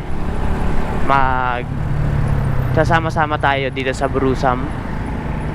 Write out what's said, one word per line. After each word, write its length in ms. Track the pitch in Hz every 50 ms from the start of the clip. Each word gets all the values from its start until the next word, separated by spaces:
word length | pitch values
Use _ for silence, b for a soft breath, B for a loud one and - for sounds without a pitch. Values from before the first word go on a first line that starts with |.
| 143 - - - - - - - - - - - - - - - - - - - - 135
mag-sasama-sama 2250 | 139 139 131 131 127 127 127 123 123 123 123 - - - - - - - - - - - - - - - - - - - - - - 160 151 - 170 165 160 160 160 165 151 147 151
tayo 320 | 147 147 139 139 139 135
dito 240 | 131 139 139 127 131
sa 160 | 131 - 143
Brusam. 560 | 131 127 135 135 135 127 - 135 127 123 127 131 - - - - - - - - - - - - - - - - -